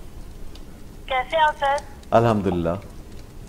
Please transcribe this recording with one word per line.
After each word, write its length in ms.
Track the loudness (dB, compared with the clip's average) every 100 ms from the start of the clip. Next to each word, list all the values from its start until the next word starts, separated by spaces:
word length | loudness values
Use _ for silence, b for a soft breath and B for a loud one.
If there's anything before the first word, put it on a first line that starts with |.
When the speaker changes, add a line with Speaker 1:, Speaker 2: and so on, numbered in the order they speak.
| -12 -12 -12 -10 -12 -12 -14 -14 -14 -12 -2
Speaker 1:
कैसे 280 | -2 2 6
आप 180 | 6 4
सर? 240 | 2 2 -2 -14 4
Speaker 2:
अल्हम्दुलिल्लाह। 640 | 6 6 4 2 2 0 -2 -6 -14 -14 -14 -16 -16